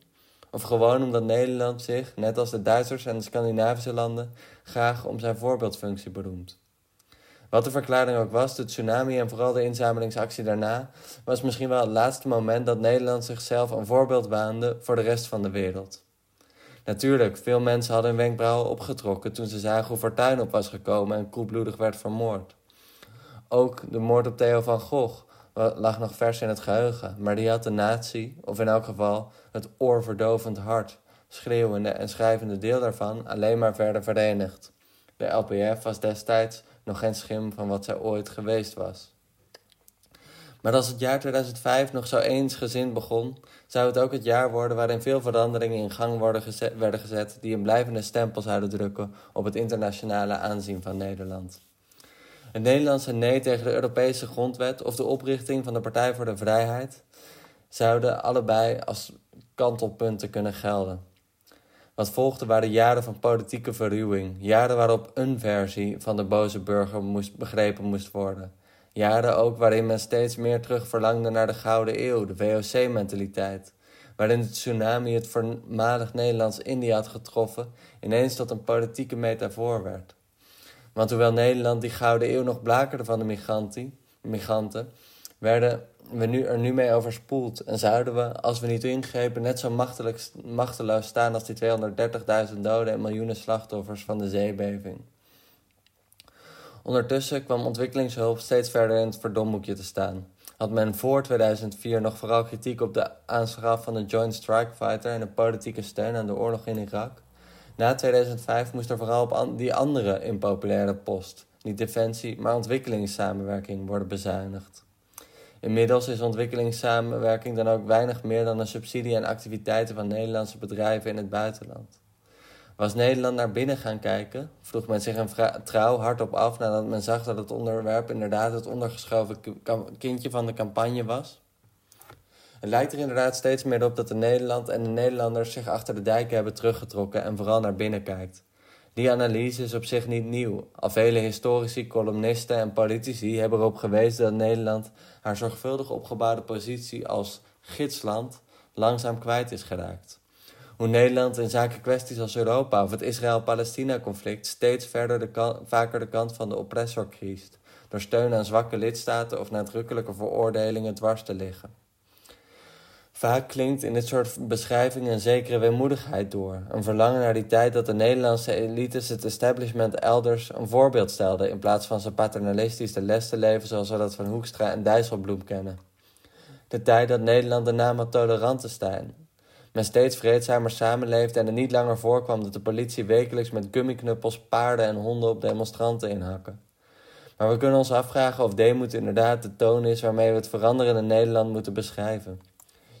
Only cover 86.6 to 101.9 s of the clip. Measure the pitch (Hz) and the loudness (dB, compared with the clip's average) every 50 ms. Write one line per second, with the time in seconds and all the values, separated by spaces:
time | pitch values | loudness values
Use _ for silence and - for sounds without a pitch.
86.6 | 117 127 127 131 127 120 117 117 117 117 113 - - - 139 135 123 117 117 - | 2 2 2 4 4 4 4 4 2 0 -4 -8 -8 -4 -4 -2 -2 -4 -6 -10
87.6 | - - 113 107 113 104 110 117 120 123 117 120 120 120 - - - 120 120 120 | -8 -6 -2 0 4 4 4 4 2 2 0 -2 -2 -2 -4 -2 -2 -2 0 0
88.6 | 120 117 117 113 120 127 127 131 123 - - 123 123 120 120 120 117 127 127 127 | 0 -2 -2 0 0 -2 -2 -2 -4 -4 -2 -2 -2 0 -2 -2 -2 -2 -2 -2
89.6 | - 123 117 120 123 127 - - 113 113 113 - - - - - - 117 117 120 | -2 -2 0 0 -2 -2 -4 -4 -4 -6 -6 -6 -10 -16 -16 -16 -12 -6 -2 -2
90.6 | 123 123 - - 117 107 107 110 107 - - 120 117 117 113 110 110 - 110 - | -2 -2 -4 -4 0 0 0 0 0 -2 0 2 2 2 0 -2 -4 -8 -6 -2
91.6 | 113 113 113 110 110 104 95 110 117 117 117 113 101 - 107 110 107 104 107 104 | 0 2 2 2 0 -2 -2 -2 -2 -2 -2 -4 0 2 2 2 2 0 -4 -4
92.6 | 101 107 110 117 113 110 110 110 107 107 107 110 113 113 107 - - 110 113 110 | -2 0 2 2 2 0 -2 -2 -4 -4 -4 -4 -4 -6 -6 -6 -4 -2 -2 -2
93.6 | 110 - 107 104 95 104 104 101 - - 110 107 101 98 98 101 101 104 101 98 | -4 -6 -8 -8 -8 -8 -10 -10 -8 -6 -6 -4 -4 -2 0 0 0 -2 -2 -4
94.6 | 101 101 101 98 101 98 - - - - _ _ _ _ _ _ _ _ _ _ | -4 -4 -6 -8 -10 -12 -14 -14 -18 -20 _ _ _ _ _ _ _ _ _ _
95.6 | _ _ _ _ _ _ _ _ _ _ _ - - _ _ _ - - - - | _ _ _ _ _ _ _ _ _ _ _ -20 -20 _ _ _ -20 -20 -20 -20
96.6 | - - - - - 127 123 123 117 123 135 135 131 - 147 135 135 - 123 120 | -20 -20 -20 -12 -4 0 0 2 2 2 0 0 0 -2 -4 -4 -2 -2 -2 0
97.6 | 120 113 117 120 127 123 127 135 131 123 120 120 113 117 117 117 - - 127 123 | 0 -2 -2 -2 -4 -2 -2 -2 -2 -2 -2 0 0 0 0 -2 0 2 2 2
98.6 | 120 - - 117 113 110 113 113 113 113 107 - - 110 101 110 110 110 107 101 | 2 2 2 2 4 4 4 2 2 0 -2 -6 -8 -4 -2 -2 0 0 -2 -4
99.6 | 101 - 98 98 92 - - 98 95 95 92 92 92 - _ _ _ - - - | -4 -6 -8 -8 -10 -8 -4 -4 -4 -4 -4 -8 -12 -14 _ _ _ -20 -8 -6
100.6 | 110 104 113 110 110 110 101 - - 131 139 139 135 135 123 117 110 107 107 104 | -4 0 0 2 2 0 0 -2 0 2 2 2 2 2 2 4 4 4 2 0
101.6 | 110 104 101 - - 117 | -4 -8 -10 -8 -4 -2